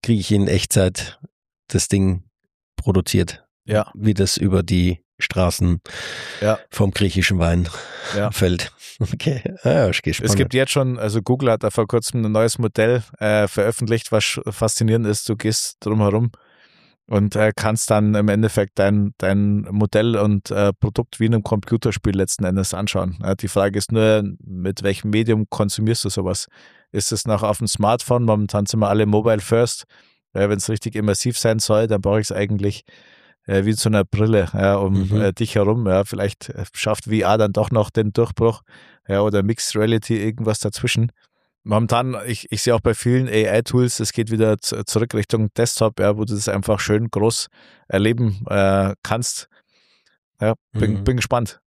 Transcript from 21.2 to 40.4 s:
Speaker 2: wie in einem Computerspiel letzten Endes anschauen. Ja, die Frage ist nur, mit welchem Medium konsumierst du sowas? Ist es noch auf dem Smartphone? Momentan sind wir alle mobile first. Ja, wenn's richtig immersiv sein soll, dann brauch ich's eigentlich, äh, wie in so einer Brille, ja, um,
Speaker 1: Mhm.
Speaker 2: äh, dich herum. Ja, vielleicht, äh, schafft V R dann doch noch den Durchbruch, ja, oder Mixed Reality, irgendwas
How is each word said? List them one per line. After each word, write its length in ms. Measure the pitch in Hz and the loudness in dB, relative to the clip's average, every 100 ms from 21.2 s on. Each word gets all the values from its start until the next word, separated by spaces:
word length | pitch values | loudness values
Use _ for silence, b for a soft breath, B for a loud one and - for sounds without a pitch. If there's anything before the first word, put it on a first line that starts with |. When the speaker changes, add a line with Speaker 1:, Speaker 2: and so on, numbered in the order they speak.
Speaker 2:
wie 60 | 113 | 0
in 80 | |
einem 80 | 113 | 0
Computerspiel 760 | 104 110 - 113 120 101 110 95 | 0 -4 0 0 0 -2 -2 0
letzten 280 | 92 - | -2 -2
Endes 300 | 92 92 95 | -2 0 -2
anschauen. 440 | 87 104 98 92 87 | -4 -4 -2 -4 -4
Ja, 120 | - | -4
die 140 | 98 98 | -4 -2
Frage 300 | - 101 101 | 0 0 0
ist 140 | - | -2
nur, 320 | 113 110 110 101 95 | 2 4 4 0 -8
mit 380 | - 92 92 95 | -12 -6 -6 -4
welchem 280 | 98 98 107 | -2 -2 0
Medium 360 | 107 113 110 107 | 0 2 2 0
konsumierst 560 | - 104 - 110 117 | -2 -2 0 -2 0
du 40 | 101 | -2
sowas? 380 | 98 90 98 - b b b b | -4 -4 -4 -8 b b b b
Ist 220 | - - | -6 -4
es 140 | 110 - | -4 -2
noch 160 | 104 | 0
auf 160 | 107 104 | 0 -2
dem 100 | 110 | -2
Smartphone? 560 | - 104 120 - 123 | 0 2 0 2 0
Momentan 420 | 117 107 104 107 101 | 2 2 0 -2 -2
sind 140 | 110 | 0
wir 80 | 101 | 2
alle 180 | 101 104 | 2 4
mobile 340 | 104 110 110 | 4 4 0
first. 440 | - 113 120 - - b b b _ | 2 2 2 -2 -12 b b b _
Ja, 140 | - 101 | -2 0
wenn's 200 | 104 - | 0 -2
richtig 260 | 107 - | -4 -4
immersiv 440 | 107 107 98 127 117 | -2 0 0 -2 0
sein 200 | 113 110 | 0 0
soll, 280 | - 110 113 | 2 2 2
dann 120 | 107 | 0
brauch 180 | 98 107 | 2 0
ich's 140 | 104 | 0
eigentlich, 520 | 101 101 104 101 98 _ b b b b b - | -4 -2 -2 -2 -4 _ b b b b b -2
äh, 180 | 98 | 0
wie 60 | 101 | 2
in 60 | 107 | 0
so 120 | 113 | 2
einer 160 | 107 | 2
Brille, 440 | 95 101 107 107 90 | 0 0 4 4 2
ja, 220 | 101 98 101 | 2 2 2
um, 320 | 98 98 95 | 2 0 0
Speaker 1:
Mhm. 120 | 107 | 2
Speaker 2:
äh, 120 | 101 | 0
dich 240 | 92 113 - | 0 -2 2
herum. 300 | 101 117 110 | 2 2 2
Ja, 180 | 92 | 2
vielleicht, 460 | 98 101 101 - - | 0 -2 -4 -4 -14
äh, 140 | - 92 | -12 -12
schafft 320 | - - 107 | -6 -4 -4
V 60 | - | -2
R 260 | 110 92 107 | 0 2 2
dann 160 | 107 | 2
doch 180 | 98 107 | 0 0
noch 200 | 117 104 | 0 0
den 220 | - 104 | 0 -2
Durchbruch, 500 | 101 117 - 113 110 _ B B B _ | 0 -2 2 0 0 _ B B B _
ja, 120 | 98 | 0
oder 220 | 104 101 | 2 2
Mixed 320 | 98 113 - 107 | 0 -2 -4 0
Reality, 400 | 110 113 - 113 | 2 0 0 -2
irgendwas 440 | 104 110 | -2 -2